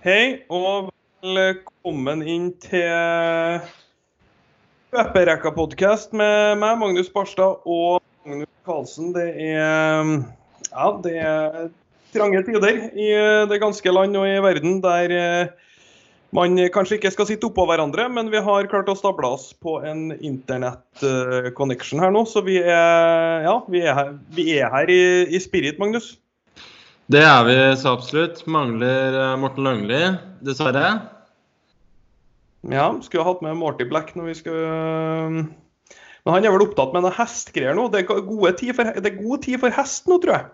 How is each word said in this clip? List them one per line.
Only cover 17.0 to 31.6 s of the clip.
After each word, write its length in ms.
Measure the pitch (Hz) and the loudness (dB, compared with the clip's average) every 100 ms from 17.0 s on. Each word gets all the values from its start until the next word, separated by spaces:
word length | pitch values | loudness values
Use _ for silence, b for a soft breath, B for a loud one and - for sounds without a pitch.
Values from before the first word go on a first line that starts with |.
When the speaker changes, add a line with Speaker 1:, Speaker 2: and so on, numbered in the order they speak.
| 196 | -2
Speaker 1:
skal 140 | 190 202 | -2 -2
sitte 180 | 214 233 | -2 -4
oppå 180 | 190 175 | -2 0
hverandre, 420 | 165 151 143 247 | 2 0 -2 -4
men 180 | 240 226 | -4 -2
vi 80 | 214 | -2
har 260 | 202 202 196 | 2 0 0
klart 220 | 202 196 | -2 -2
å 80 | 196 | -2
stable 280 | 202 185 131 | -2 0 -2
oss 240 | 135 - | -4 -10
på 320 | - 165 156 | -14 -8 -8
en 260 | 147 156 160 151 | -8 -8 -8 -10
internett, 840 | 147 131 - 127 127 123 _ - | -10 -10 -8 -6 -6 -8 _ -6
eh, 480 | 139 131 127 127 123 | -2 -2 -2 -2 -4
connection 500 | 123 139 123 - 143 | -4 -4 -4 -6 0
her 100 | 185 | 2
nå, 160 | 208 226 | 2 0
så 160 | 220 | -2
vi 140 | 190 185 | 0 0
er, 840 | 175 170 170 170 165 165 165 165 | 4 4 6 6 4 4 2 0
ja, 180 | 160 226 247 | 0 0 0
vi 120 | 180 | 0
er 140 | 170 | 2
her, 240 | 135 139 143 135 | 0 -2 -6 -12
vi 280 | 160 160 151 | -4 0 0
er 100 | 123 | 0
her 180 | 131 165 | 0 2
i, 360 | 180 180 180 180 | 4 4 4 2
i 80 | 180 | -2
spirit, 400 | 185 185 139 151 | -2 -2 -2 -4
Magnus. 400 | 202 226 220 - _ _ _ - b b b b _ | -4 -4 -8 -20 _ _ _ -20 b b b b _
Speaker 2:
Det 120 | 143 | 8
er 240 | 156 135 | 10 8
vi 320 | 117 127 135 131 | 8 6 6 4
så 160 | 131 | 0
absolutt. 540 | 123 - 147 165 165 - | -2 -2 -2 -2 -4 -4
Mangler, 680 | 156 135 113 123 131 131 | -2 -2 -2 0 0 0
eh, 240 | 131 131 131 | 0 -2 -2
Morten 280 | 135 131 | -4 -2
Langli, 540 | 139 120 104 127 180 185 - - | -2 -2 -2 0 0 -2 -8 -14
dessverre. 600 | 135 127 151 127 165 214 - - _ _ _ _ | -10 -2 0 2 0 -2 -6 -20 _ _ _ _